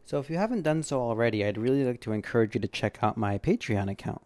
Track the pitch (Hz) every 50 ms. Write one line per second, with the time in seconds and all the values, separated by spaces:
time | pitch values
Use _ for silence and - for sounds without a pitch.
0 | - - - 147 135 151 160 170 202 226 247 214 156 151 156 160 151 - 147 127
1 | 123 117 113 110 117 117 107 107 101 104 101 107 113 127 135 139 135 123 123 117
2 | - 113 107 107 101 - - 117 113 101 - 113 101 101 - - - 104 - -
3 | - 107 - 113 107 101 101 101 - 160 208 240 - - 110 98 98 98 101 -
4 | - - - - _